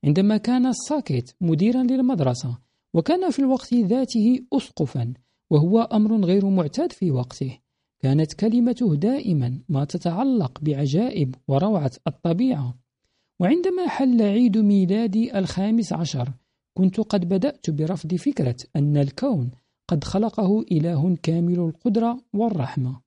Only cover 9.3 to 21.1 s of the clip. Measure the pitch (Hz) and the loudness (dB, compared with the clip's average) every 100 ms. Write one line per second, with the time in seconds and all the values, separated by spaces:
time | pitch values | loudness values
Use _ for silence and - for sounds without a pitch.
9.3 | 156 123 131 - 139 143 175 175 170 269 | 0 -2 -6 -4 -2 -2 -4 -4 -2 0
10.3 | 247 147 - 151 139 139 151 247 - 135 | 0 -2 -4 -4 -2 0 0 0 -2 -4
11.3 | 131 - 139 190 208 139 - - - 170 | -4 -2 0 2 0 -2 -6 -10 -6 -2
12.3 | 170 254 175 123 123 _ _ _ _ _ | 0 0 -2 -4 -8 _ _ _ _ _
13.3 | _ 180 320 370 370 359 - 269 240 208 | _ 2 2 2 -2 -4 0 2 4 2
14.3 | 202 247 208 208 202 185 202 226 208 233 | 4 4 4 4 4 4 2 0 0 -2
15.3 | 202 180 - 196 226 202 160 165 139 123 | -2 -4 -2 0 0 0 -4 -4 -4 -6
16.3 | 131 _ _ _ - 190 185 214 208 175 | -8 _ _ _ 0 0 0 -2 -2 0
17.3 | 190 262 - - 147 156 190 156 180 - | 0 -2 -4 -6 -4 -4 -4 -4 -4 -2
18.3 | - 135 120 - 156 143 147 139 - 277 | -2 -2 -4 -6 -2 0 2 0 -2 -2
19.3 | 196 123 - _ _ - 160 - 190 220 | -2 -4 -8 _ _ -4 -4 -2 -2 -2
20.3 | - 190 208 - 165 160 165 170 | 0 0 0 0 0 0 0 0